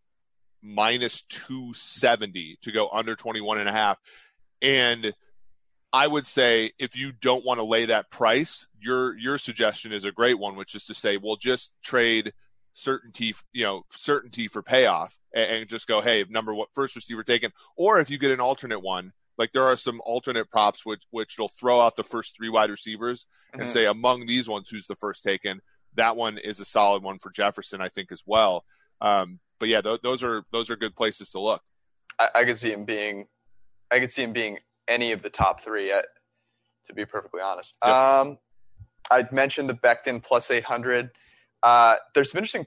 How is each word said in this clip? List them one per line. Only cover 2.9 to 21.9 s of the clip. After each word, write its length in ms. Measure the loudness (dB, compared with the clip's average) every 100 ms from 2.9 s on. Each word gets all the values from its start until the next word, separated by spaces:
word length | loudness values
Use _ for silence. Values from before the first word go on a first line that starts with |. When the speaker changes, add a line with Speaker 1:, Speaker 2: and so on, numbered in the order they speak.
Speaker 1:
under 240 | -2 -4 -6
twenty-one 420 | -6 -6 -4 -2
and 100 | 0
a 40 |
half. 260 | 2 2 0 _ -20 _ _ _ _
And 540 | 0 2 2 0 -4 -8 _ -20 -20 -20 _ _ _
I 160 | 2 2
would 200 | 0 -2
say 460 | 2 4 4 0 -6
if 160 | -10
you 180 | -8 -12
don't 340 | -2 0 0 0
wanna 180 | -2
lay 220 | 2 2 4
that 240 | 0 0
price, 560 | 0 2 2 0 -8 -14 _
your, 380 | -4 -2 -2 -4
your 220 | -6 -6
suggestion 520 | -6 0 0 0 -10
is 140 | -8
a 80 | -8
great 260 | 0 2 2
one, 160 | -2
which 200 | -10 -14
is 100 | -14
to 100 | -14
say, 220 | -4 -2 -2
well, 200 | -4 -4
just 360 | -2 -2 -4 _
trade 520 | -2 2 2 2 -2 -12 _ _ _
certainty, 600 | -10 -6 -6 -8 -6 -6 -6 -12
you 100 | -4
know, 200 | -4 -4 -12
certainty 560 | -10 -2 -2 -2 -10 -8
for 140 | -8
payoff 560 | 0 4 4 2 -4 -12 _
and, 160 | -2 -2
and 180 | -2 -6
just 180 | -12 -2
go, 160 | 0
"Hey, 240 | 2 0 0
number 260 | -4 -4
one, 120 | -6 -6
first 200 | -6 -6
receiver 280 | -8 -12 -10
taken." 300 | 0 0 0 -10 _
Or 260 | -2 4 4
if 100 | 2
you 80 | 0
get 140 | 0
an 80 | 2
alternate 400 | 0 -2 -6 -8
one, 340 | -6 -8 -8 _ _ -4
like, 140 | -2
there 120 | 2
are 120 | 4 2
some 260 | -2 -8
alternate 460 | -6 -4 -2 -4 0
props 340 | 2 2 2
which, 180 | -10 -10 _
which 280 | -10 -10 -6
will 100 | -8
throw 320 | -2 4 6
out 160 | 6